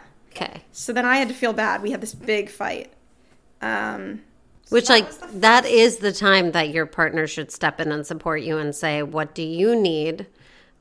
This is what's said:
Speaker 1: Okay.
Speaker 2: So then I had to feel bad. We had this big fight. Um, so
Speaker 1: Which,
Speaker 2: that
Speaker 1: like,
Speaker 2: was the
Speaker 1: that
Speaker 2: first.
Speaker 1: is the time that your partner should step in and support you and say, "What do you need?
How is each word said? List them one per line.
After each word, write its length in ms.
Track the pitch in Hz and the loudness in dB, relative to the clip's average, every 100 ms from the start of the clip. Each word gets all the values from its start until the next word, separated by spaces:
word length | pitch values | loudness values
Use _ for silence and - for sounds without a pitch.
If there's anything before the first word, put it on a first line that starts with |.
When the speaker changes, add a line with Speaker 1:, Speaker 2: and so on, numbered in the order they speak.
| - _ _ | -20 _ _
Speaker 1:
Okay. 300 | - - 165 - | -12 -10 -12 -18
Speaker 2:
So 200 | - - | -12 -6
then 120 | 240 240 | -2 0
I 100 | 262 | 2
had 100 | 247 | 0
to 60 | |
feel 180 | 254 240 | -2 -2
bad. 280 | 220 214 - | 0 -2 -2
We 120 | 208 | -4
had 80 | 220 | -6
this 140 | 220 | -8
big 360 | - 240 208 208 | -8 -4 -2 -4
fight. 420 | - - 87 - _ _ _ _ _ _ - | -6 -8 -8 -12 _ _ _ _ _ _ -10
Um, 600 | 110 104 107 - 190 214 - _ _ _ | -6 -4 -4 -8 -10 -14 -16 _ _ _
so 100 | - | 0
Speaker 1:
Which, 120 | 233 240 | 2 4
Speaker 2:
that 60 | |
Speaker 1:
like, 120 | 233 202 | 4 2
Speaker 2:
was 120 | - | -6
the 80 | - 202 | -14 2
Speaker 1:
that 240 | 220 240 | 6 6
Speaker 2:
first. 120 | 240 | 6
Speaker 1:
is 220 | 233 233 233 | 6 6 4
the 140 | 202 | -4
time 380 | 190 202 190 175 | 0 4 4 4
that 180 | 165 156 | 0 0
your 160 | 160 156 | -2 -2
partner 420 | - 160 160 151 | 0 0 0 -4
should 240 | 160 151 | -6 -10
step 260 | - 156 - | -2 -2 0
in 120 | 151 | -4
and 120 | 151 | -4
support 380 | 147 160 165 156 | -6 -8 -4 -4
you 160 | 135 156 | -2 -4
and 160 | 151 | -4
say, 300 | 143 160 147 | -4 -2 -2
"What 280 | 143 156 151 | -4 -4 -6
do 100 | - | -6
you 320 | 160 165 214 233 | -6 0 2 4
need? 500 | 190 156 151 196 202 _ _ _ _ - | 2 2 -2 -6 -10 _ _ _ _ -16